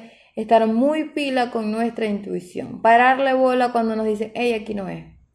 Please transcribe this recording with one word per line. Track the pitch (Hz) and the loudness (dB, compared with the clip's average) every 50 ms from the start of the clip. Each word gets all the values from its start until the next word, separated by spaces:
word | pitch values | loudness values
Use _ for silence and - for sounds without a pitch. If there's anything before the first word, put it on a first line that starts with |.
| 226 - - _ _ _ _ | -10 -18 -20 _ _ _ _
estar | 220 220 220 226 226 226 | -8 0 2 4 4 4
muy | 220 220 226 262 294 311 311 302 302 | 4 2 2 2 2 2 0 -4 -4
pila | - 311 294 277 262 254 240 240 | -4 -4 -4 -2 0 -2 -2 -2
con | 247 233 214 214 | -4 -4 -4 -4
nuestra | 214 226 233 233 233 - 226 | -4 -2 -4 -4 -4 -4 -4
intuición, | 214 208 196 196 190 180 180 175 - - 190 - - - - - | -4 -4 -4 -6 -8 -8 -8 -10 -10 -12 -12 -12 -10 -6 0 4
pararle | 226 233 240 247 262 262 254 269 262 262 | 6 6 6 6 6 4 4 2 2 2
bola | 262 262 254 247 254 247 240 240 | 2 2 2 2 2 0 0 0
cuando | 233 226 220 220 | 0 0 0 -2
nos | 220 220 | -2 -2
dicen, | 220 214 208 220 220 - | -2 -2 -4 -6 -6 -6
"Ey, | - 247 247 226 | -4 -2 -2 -2
aquí | 214 214 220 208 | -2 -4 -8 -8
no | 202 190 175 | -8 -8 -8
es, | 165 160 160 160 - - _ _ _ | -10 -10 -14 -16 -20 -20 _ _ _